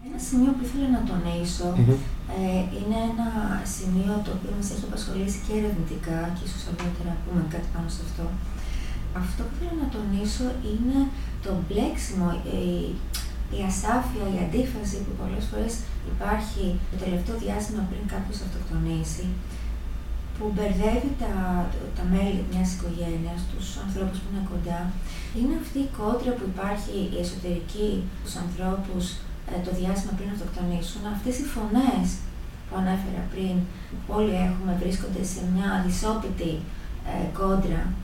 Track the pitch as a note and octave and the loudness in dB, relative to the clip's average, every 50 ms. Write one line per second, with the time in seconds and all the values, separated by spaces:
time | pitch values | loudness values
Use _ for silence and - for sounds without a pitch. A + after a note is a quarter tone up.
0 | - C4+ - - - - C4 B3 B3+ C#4 C4+ B3+ B3 B3+ C4+ C#4 C4+ B3+ B3 A3 | -10 -8 -6 -6 -2 2 6 6 6 6 6 2 0 -2 0 0 4 4 4 4
1 | - G3 F#3 F3+ E3+ E3+ E3+ F3 F3 F3+ - F3+ F3+ F3 F3+ F3+ A#2+ A#2 C3+ - | 4 2 2 0 0 0 0 0 0 0 0 0 0 2 6 6 8 8 8 6
2 | - - - - - - - F#3+ F#3+ F#3 F#3 F#3 F#3 F#3 - G3+ G3 G#3 A3 A3+ | 2 -2 -4 -4 -4 -4 -2 0 2 2 2 2 2 0 -2 -2 0 0 2 2
3 | A3+ A3+ A3+ A3+ A#3 A3+ A3+ G#3+ G#3+ G3+ G3 G3 G3 - - - - F#3 F#3 F#3 | 2 2 0 0 0 0 0 0 0 0 0 0 0 -2 -4 -2 0 2 2 2
4 | G3 G3 G#3 G#3 - F3 - F#3 F#3 G3+ G3+ G#3 G3+ G3 - G3+ G3 F#3 F#3+ - | 2 2 2 0 0 0 -2 -2 -2 -2 -2 0 0 0 -2 -2 -4 -2 -2 -2
5 | - - F#3 F#3+ F#3+ G3 G3+ - - G#3+ G#3+ G#3+ G#3+ G#3 G#3 F#3 D#3+ D3+ - - | -2 -2 -2 0 0 0 0 -2 -2 0 0 2 2 2 2 0 0 -2 -2 -4
6 | - E3 E3 E3 E3+ F3 F3+ F3+ F3+ F3+ - - - - F3 F3 F3+ F3 F3 - | -2 -2 0 0 0 -2 -2 -2 -2 -4 -4 -4 -4 -4 -4 -2 -2 -2 -2 -2
7 | E3+ F3 E3+ - - F#3 F3+ E3+ D#3 D#3 D#3+ E3 - - - E3+ E3+ D#3+ - - | -2 -2 -2 -2 -2 2 2 2 2 2 -2 -2 -2 -2 -2 -2 -2 -2 -2 -4
8 | E3+ E3+ - - E3+ E3+ F3+ F3+ F3 - - - - - - - - - - - | -4 -4 -2 -2 -2 -2 -2 -2 -2 -4 -4 -4 -2 -2 -2 -2 -2 -2 -2 -2
9 | - - - F#3 F3+ F3+ F3+ - A#3 A3 - - F4 E4+ E4 D#4+ C#4 C4 - G#3+ | -2 -2 -2 -2 -2 -2 -2 -2 -2 -2 -2 -2 -2 -2 0 0 0 0 0 -2
10 | G#3+ G3+ G3 G3 G#3 G#3 - - B3+ B3+ C4+ B3+ - G#3+ G#3+ A3 A#3+ B3+ C4+ C#4 | 0 0 0 2 2 0 0 0 0 0 0 -2 -2 0 0 2 2 4 4 4
11 | C#4 C4+ - - - - - - - G3 F#3+ F3 D#3+ - F3+ G3+ C4 D#4+ - - | 4 2 0 -2 -4 -4 -4 -4 -2 0 0 0 0 2 2 2 2 2 0 -2
12 | - - F#3+ F#3+ F3 F3 E3+ F3 - - - F#3 F3+ F3+ F3 F3 E3+ - F3 - | -2 0 0 2 2 2 2 0 -2 -2 -2 0 2 2 2 0 0 -2 -2 -4
13 | - - - - - - - - - - - G3+ G3+ F#3+ F#3+ - - G#3+ A#3+ B3+ | -2 -2 -2 -2 -2 -4 -2 -4 -2 -2 0 0 2 2 2 2 2 4 2 4
14 | B3+ - - G#3+ G#3 G3+ F#3+ F3+ F3 E3 D#3+ B3 B3 - - G#3+ G#3 G3 G3 G3 | 2 0 -2 0 0 0 0 0 0 2 2 2 2 2 0 -2 -2 -2 -2 -2
15 | G3 F#3+ F#3+ F#3 F#3 F#3 F#3+ G3+ G#3+ - - G#3+ A3 A3 - - - - - - | -2 -2 -2 -2 -2 -2 0 0 -2 -2 0 0 0 0 -2 -4 -4 -4 -4 -4
16 | - - - - G3+ G3+ A3 G#3+ A3 - - - F#3+ F#3 F3+ F#3 - - - F#3 | -2 -2 -2 0 2 2 2 2 0 -2 0 0 2 2 2 2 0 0 -2 -2
17 | F#3 F#3+ F#3 F3+ F3+ - A3+ A3+ G#3 G3+ G3+ G#3 G#3+ - G#3+ G#3+ G3 F3+ F#3 F#3 | 0 0 0 0 0 0 -2 -2 -2 -2 0 0 -2 -2 0 -2 0 -2 -2 -2
18 | G#3+ G3 F#3+ F#3+ G3 F#3+ G#3 G#3 F#3+ F#3 - - - - D#3+ D#3+ D#3+ D#3+ D#3+ D#3+ | -2 -2 -2 -2 -2 -2 -4 -4 -4 -2 -2 -2 -2 0 0 2 2 2 2 0
19 | D#3+ - - - - F3+ F3+ F#3 - - - - - - - - - - - - | 0 -2 -2 -2 0 -2 -2 -2 -4 -6 -6 -4 -4 -4 -4 -2 -4 -4 -4 -4
20 | - - - - - - - - G#3+ G#3+ G#3 G3+ G#3+ G#3 F#3+ F#3 G#3 G#3+ A#3 B3 | -4 -2 -4 -2 -2 -4 -6 -4 -2 -2 0 2 2 4 4 6 6 6 4 4
21 | C#4 C#4 C#4 - A#3 A3 G#3 F#3+ F#3 F3+ F3+ F3+ F3 F3+ - - - - - - | 2 2 0 0 0 0 2 2 2 2 2 2 2 2 0 -2 -2 -4 -2 0
22 | - F3+ F#3 F#3+ G3 G3+ F#3+ F#3 F3+ - F#3 F3+ F#3 F3+ F3+ F3+ F3 E3+ E3 E3+ | 4 4 4 4 4 4 2 0 0 0 2 2 2 2 2 0 -2 -2 -2 -2
23 | E3+ E3+ E3 E3 E3 F3 F3 F3 F3+ F3+ F3+ F#3+ F#3+ - - - G3 G3 F#3+ F#3+ | -2 -2 0 -2 -2 -2 -2 -2 -2 -2 -2 -2 -4 -4 -4 -4 -4 -4 -2 -2
24 | F#3+ F#3 F3+ F#3 F#3 - G3 G3 F#3+ F#3 F3 F3 E3+ F3 F3 F3 F3 F3+ - - | -2 -2 -2 -4 -4 -2 -2 -2 -2 -2 -2 -2 -2 0 -2 0 0 -2 -2 -2
25 | - - - - - - - A3+ A#3+ D4 D#4+ D#4+ - - - C#4 C#4 - - - | -4 -4 -4 -6 -6 -4 0 2 2 2 2 0 -2 -2 -2 -2 -2 -2 -2 -2
26 | G#3+ G#3+ B3 B3 B3+ B3 A#3+ G3 F#3+ F#3 F3+ F#3 G3 G3+ G#3 G#3 - - G3 G3 | 0 0 0 2 2 0 0 0 -2 -4 -4 -2 -2 -2 -2 -2 -2 -2 -2 -2
27 | F3+ F3+ F3+ F3 F3 F3+ F3+ - - F3+ F3 E3 D#3 - - G#3+ G#3+ G#3 G3 F#3+ | -2 0 0 -2 -2 -2 -4 -4 -2 -2 -2 -2 -2 -4 -2 0 2 2 2 0
28 | F3+ F#3 - - - - - E3+ F3 F3 F3+ F#3 F#3 F#3 F#3+ G3 F#3+ - G3 F#3 | -2 -4 -4 -6 -6 -6 -4 -4 -4 -4 -2 0 0 0 0 0 -2 -2 -2 -2
29 | F3+ F#3 - - - - - - - - F3+ F3+ F3+ F3+ F3+ F3+ F3+ F3+ G3 G3 | -2 -2 -4 -6 -6 -6 -8 -6 -6 -4 -4 -2 -2 -2 0 0 2 2 2 0
30 | G3 - G#3 F3+ F#3+ G3+ G3+ G#3 - F#3 - - F#3 F3 F3 F3 E3 - - G#3 | 0 -2 -2 -2 -2 -4 -4 -4 -4 -4 -2 -2 0 0 0 0 -2 -2 -4 -6
31 | G3+ G#3 G#3 G3+ - B3 - - - - - A3 G#3+ G#3+ G#3 B3+ C#4 B3+ - F#3+ | -4 -4 -4 -2 -2 -2 -2 0 -2 -2 -2 -2 0 4 4 6 6 6 4 4
32 | F3+ F3+ F#3 - - - - - - - - - - - - F#3+ F#3+ F#3 F#3 F#3+ | 2 2 0 -2 -4 -6 -6 -8 -10 -10 -10 -10 -10 -6 -2 0 0 2 2 0
33 | F#3+ F#3 F#3 F3 F3+ - - F#3+ F#3+ F#3+ F#3 F3+ F3+ - - - - - - - | 0 -2 -2 -2 -2 -4 -2 -2 0 2 2 2 0 0 -4 -10 -10 -8 -8 -8
34 | - - G3+ G#3 G#3+ G#3+ F#3+ F3+ F#3 F#3 F3+ F3+ F#3 F#3+ F3+ F#3 F3+ F3+ F#3 F#3+ | -4 0 2 2 4 4 4 4 2 2 2 2 0 0 0 2 2 0 0 0
35 | F#3+ F#3+ F#3 F#3 F#3+ F#3+ - - F3+ F3+ F#3 F#3 G3 G3 G3 F#3+ F3+ F3+ F3+ - | 0 -2 -2 -2 -2 -2 -2 -2 0 2 2 2 2 2 2 2 2 2 2 2
36 | A3 A3 A3 G#3+ G#3+ F#3+ F#3+ F3+ F3 E3 D#3 D#3 - - - - - - - - | 2 2 2 0 0 -2 -2 0 0 0 0 -2 -4 -6 -6 -8 -6 -6 -6 -6
37 | - - F#3+ F#3 F3+ - D#3 - G3 F#3+ F#3+ G3 F#3+ - - D#3+ E3+ F#3 F#3 - | -4 -4 -2 0 -2 -2 0 2 2 4 4 4 4 4 2 2 2 2 0 -2